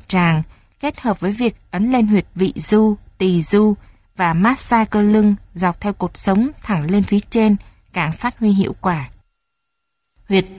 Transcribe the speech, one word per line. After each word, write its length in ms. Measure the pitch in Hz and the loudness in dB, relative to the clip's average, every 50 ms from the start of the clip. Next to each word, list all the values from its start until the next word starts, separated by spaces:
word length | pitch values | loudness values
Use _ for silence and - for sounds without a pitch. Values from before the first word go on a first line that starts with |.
| - - | -6 -6
tràng, 340 | - 185 175 170 160 156 160 - - - _ _ _ _ | -2 0 0 0 0 0 -2 -6 -10 -20 _ _ _ _
kết 200 | - 294 302 - | -8 -8 -8 -6
hợp 200 | - 240 190 - | -4 -6 -4 -4
với 120 | 165 190 208 | -4 -6 -4
việc 240 | 226 247 226 - - _ _ | -2 -2 -4 -4 -6 _ _
ấn 220 | - 180 214 247 262 | -6 -4 -2 0 0
lên 140 | 247 220 | 0 2
huyệt 200 | 208 214 190 - - - | 2 2 0 -2 -2 -4
vị 180 | 175 185 165 - | -2 -2 -2 0
du, 400 | - - - 214 214 220 214 208 - - - _ - | 0 2 2 4 4 4 2 0 -2 -8 -16 _ -4
tỳ 240 | 190 190 180 170 160 | -2 0 0 0 0
du 320 | - - 208 214 214 202 - - - _ _ _ _ _ | 0 2 2 2 2 0 -2 -6 -20 _ _ _ _ _
và 160 | - 180 170 165 | -4 -2 -2 0
massage 560 | 165 196 233 269 - - - 240 226 220 - | 2 2 0 2 2 2 2 2 2 0 0
cơ 120 | - 208 208 | 0 0 2
lưng 320 | 208 214 214 208 208 202 196 - - - | 2 2 2 2 2 0 -2 -4 -12 -8
dọc 260 | 170 185 175 170 - | -4 -4 -4 -4 -4
theo 120 | - 208 196 | -6 -8 -6
cột 240 | - 190 175 - | -6 -6 -6 -4
sống 340 | - - 202 190 202 240 294 294 - - | -2 0 0 2 2 0 -2 -4 -8 -6
thẳng 280 | - 202 160 147 160 | -4 -4 -4 -2 0
lên 120 | 190 208 190 | 0 0 0
phía 180 | - 208 208 - - | 2 0 -2 -2 0
trên, 260 | - 233 220 220 202 202 - - _ _ _ _ - | 0 2 4 2 2 0 -2 -10 _ _ _ _ -8
càng 200 | 180 160 156 165 | -6 -4 -4 -4
phát 260 | - - 247 - - | -6 -6 -8 -6 -2
huy 120 | 226 208 | 0 0
hiệu 240 | 202 196 190 - 196 - | 2 2 0 -2 -4 -6
quả. 300 | - 190 175 151 131 - - _ _ _ _ _ _ _ _ _ _ _ _ _ _ _ _ _ _ _ _ _ _ - | -4 -4 -4 -4 -6 -10 -16 _ _ _ _ _ _ _ _ _ _ _ _ _ _ _ _ _ _ _ _ _ _ -2
Huyệt 160 | 196 190 185 190 190 | 0 0 0 -2 -6